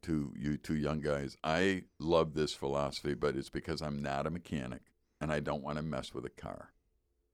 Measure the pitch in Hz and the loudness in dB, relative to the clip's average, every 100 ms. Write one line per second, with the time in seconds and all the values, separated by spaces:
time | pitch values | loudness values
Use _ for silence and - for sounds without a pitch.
0 | - 78 71 50 73 73 - 76 73 76 | 0 0 0 -2 -2 -2 0 0 2 2
1 | 73 71 69 - 78 80 98 92 - - | 2 0 -2 -4 2 4 4 4 -4 -4
2 | 78 82 80 73 73 - 69 69 69 - | 4 6 6 2 0 0 0 0 0 -2
3 | 73 65 76 65 69 76 82 73 76 71 | -2 2 2 0 -4 -6 -4 -4 -4 -4
4 | 71 69 76 87 - 76 62 62 _ _ | -2 -2 -2 -4 -4 -4 -4 -10 _ _
5 | _ - 78 76 73 73 71 76 78 67 | _ -6 -2 0 0 -4 -4 -4 -2 -4
6 | - 67 58 - 50 50 - _ _ _ | -4 -8 -8 -10 -10 -10 -14 _ _ _
7 | _ _ _ | _ _ _